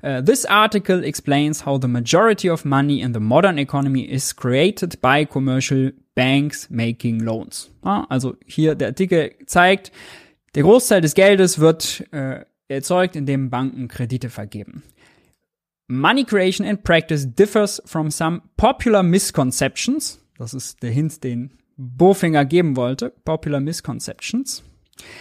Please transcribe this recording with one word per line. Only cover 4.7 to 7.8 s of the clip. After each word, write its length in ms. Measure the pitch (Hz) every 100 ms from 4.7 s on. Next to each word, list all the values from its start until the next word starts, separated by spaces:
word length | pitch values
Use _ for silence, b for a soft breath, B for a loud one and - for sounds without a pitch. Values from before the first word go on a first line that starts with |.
| 214 175 -
by 240 | 135 143 151
commercial 680 | 147 135 131 131 135 131 139 _
banks 560 | - 127 135 147 - -
making 520 | 117 117 117 120 113
loans." 500 | 113 113 - - - _